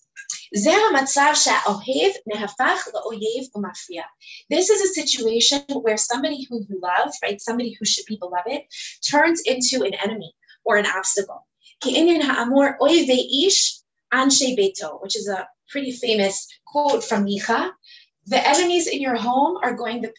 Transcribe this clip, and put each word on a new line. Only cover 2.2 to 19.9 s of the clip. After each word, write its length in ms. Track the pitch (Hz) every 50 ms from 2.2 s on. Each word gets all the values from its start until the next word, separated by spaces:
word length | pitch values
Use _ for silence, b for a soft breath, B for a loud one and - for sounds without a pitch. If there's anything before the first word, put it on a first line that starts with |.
| _ 214
nehapach 520 | 208 214 208 202 - - 262 311 381 381 - - -
la'oyev 500 | 214 - 220 226 208 214 214 233 262 262 - _
u'mafriya." 500 | 208 202 185 190 - - - 175 165 - - _ B B B B B B _ -
This 140 | 330 370 - 427
is 60 | 392
a 120 | 403 370 - 311
situation 600 | 285 262 - 254 226 220 226 233 233 - 285 277 - - 277 226 220
where 140 | 226 214 214 - -
somebody 280 | 262 262 277 311 294 262 262
who 80 | - 247 226 202
you 80 | 196 190 180
love, 280 | 180 175 180 202 247 294 - - -
right, 160 | 202 208 202 - 233
somebody 220 | 233 240 240 226 -
who 80 | - 214
should 220 | - - - - -
be 60 | 214 208 180
beloved, 360 | 180 180 180 175 - 277 294 - B B B B B B B - -
turns 280 | 277 294 302 339 330 330 - - 254
into 240 | 254 240 - 262 254 202
an 60 | 196 - - 196
enemy 260 | 214 226 214 - - _ _ b b b b _
or 60 | 233 214
an 100 | 208 196 180 - 190
obstacle. 400 | 190 - - 202 190 - - - _ _ _ b b b b _ -
"Ke'inyan 400 | 262 254 285 330 349 339 311 285 262
ha'amor 380 | 247 - 233 240 269 277 277 277 - -
oyevei 400 | 269 294 339 339 269 262 254 247 247 - - 277 330
ish 160 | 392 381 - - - - - _ _ _ _ _ _
anshe 380 | 247 262 269 277 269 - 277 254 - 208
beito," 300 | 196 196 - - 180 156 147 - 190
which 120 | 196 -
is 120 | 214 196
a 200 | 202 196 185 - - _ _ _ _
pretty 200 | - 285 277 254
famous 560 | 247 - - 233 220 208 196 190 190 - - B B B _
quote 380 | - - 294 - 214 220 - -
from 220 | - 220 208 202
Micha. 460 | 196 202 196 - - 226 262 339 370 - _ B B B B B B B _ _
The 220 | 196 254 254 -
enemies 400 | 269 294 339 359 349 349 349 330
in 140 | - - 285
your 140 | 269 262 240
home 420 | 226 208 240 247 262 285 330 359 - -
are 100 | 247 -
going 280 | - 233 220